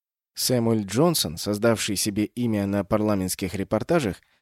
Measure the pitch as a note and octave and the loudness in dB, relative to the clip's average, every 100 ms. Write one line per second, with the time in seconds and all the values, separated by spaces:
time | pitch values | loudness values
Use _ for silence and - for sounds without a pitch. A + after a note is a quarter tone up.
0 | _ _ _ - - B2 A#2 A2 G2 G#2+ | _ _ _ -6 0 2 2 2 0 2
1 | F3 E3 E2 E2 G2+ G#2 A#2 A2 - F#2+ | 2 2 -2 -4 -4 0 2 2 0 -2
2 | A2 G2+ - - A#2+ G#2+ G2 G2+ F#2+ G#2+ | -2 -2 -2 -2 -2 0 0 -2 0 0
3 | G#2+ G2+ F#2 - F#2+ F#2+ F#2+ G#2+ - E3+ | 2 0 -2 -4 -6 -6 -2 -2 0 0
4 | A2+ - _ _ | 0 -4 _ _